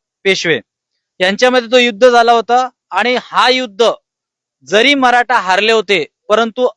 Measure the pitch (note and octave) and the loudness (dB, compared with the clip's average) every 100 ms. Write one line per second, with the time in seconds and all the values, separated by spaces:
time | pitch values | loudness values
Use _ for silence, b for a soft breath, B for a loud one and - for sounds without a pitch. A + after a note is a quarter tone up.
0 | _ _ G3 F#3 F3 C3 - _ _ _ | _ _ -4 -2 -2 -4 -8 _ _ _
1 | _ - F#3 G3 B3+ B3+ A#3 B3+ A#3+ G3 | _ -6 -4 0 0 0 0 0 0 2
2 | B3 A#3+ A#3 A#3 A3+ B3 B3+ _ - F3+ | 2 4 2 2 0 -2 -2 _ -8 -4
3 | A#3 B3 - F3+ A#3 B3+ B3 G3 A3 D3 | -2 -4 -4 -2 0 0 -4 -2 -2 -2
4 | _ _ _ _ _ _ C3+ G3+ B3+ C#4+ | _ _ _ _ _ _ -2 0 2 2
5 | B3+ A#3+ A#3+ A#3 F#3 F#3 G#3+ A3+ G3 F#3+ | 2 0 0 -2 -2 -2 0 0 -2 -4
6 | C3+ _ - G#3+ A#3 B3 B3 | -4 _ -4 -2 -2 -2 -4